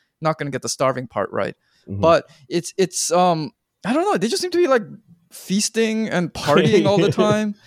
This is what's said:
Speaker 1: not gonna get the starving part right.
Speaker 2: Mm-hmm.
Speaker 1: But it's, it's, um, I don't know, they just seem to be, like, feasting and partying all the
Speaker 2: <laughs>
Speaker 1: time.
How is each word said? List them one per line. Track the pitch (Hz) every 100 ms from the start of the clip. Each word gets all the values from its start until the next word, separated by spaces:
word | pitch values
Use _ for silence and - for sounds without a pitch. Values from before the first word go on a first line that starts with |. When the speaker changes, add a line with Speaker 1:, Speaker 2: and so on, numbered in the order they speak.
| _ _
Speaker 1:
not | 160 156
gonna | 143
get | 135
the | -
starving | - 131 - 135
part | 107 95
right. | 101 85 - _ _ -
Speaker 2:
Mm-hmm. | 98
Speaker 1:
But | 160 156 - _ 135
it's, | 175 - -
it's, | 180 - -
um, | 170 180 165 143 - _ _ 185
I |
don't | 277
know, | 403 277
they | 220
just | 381
seem | 359
to | 349
be, | 349
like, | 254 151 143 _ - _
feasting | - - 196 - 226 220 220 220
and | 175 170
partying | - - 151 185 214 196
all | 202
the | 165
Speaker 2:
<laughs> | - 214
Speaker 1:
time. | 214 214 202